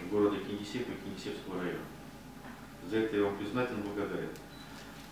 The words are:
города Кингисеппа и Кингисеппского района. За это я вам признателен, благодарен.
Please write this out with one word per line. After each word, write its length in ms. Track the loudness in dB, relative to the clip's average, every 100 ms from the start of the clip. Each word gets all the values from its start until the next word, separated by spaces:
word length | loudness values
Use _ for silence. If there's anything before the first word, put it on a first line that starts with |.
| 2
города 280 | 6 6 6
Кингисеппа 520 | 0 -2 -2 -2 -2
и 160 | -4 -6
Кингисеппского 560 | -6 -4 -4 -4 -2
района. 220 | 0 -2 -6 -10 -12 -12 -12 -12 -12 -12 -12 -10 2
За 80 | 4
это 200 | 6 6
я 60 | 6
вам 120 | 4
признателен, 460 | 0 2 2 0
благодарен. 460 | 0 0 0 0 -2 -6 -10 -14 -12 -12 -12 -12 -12